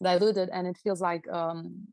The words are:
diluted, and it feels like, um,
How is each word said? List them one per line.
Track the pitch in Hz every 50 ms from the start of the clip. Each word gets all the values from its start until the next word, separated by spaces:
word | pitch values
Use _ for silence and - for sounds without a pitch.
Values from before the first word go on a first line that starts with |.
diluted, | 185 185 180 180 202 214 208 196 185 185
and | - 185 180 180
it | 180 -
feels | - 214 196 170
like, | 185 175 170 170 - -
um, | 180 170 165 165 165 165 165 175 175 - - -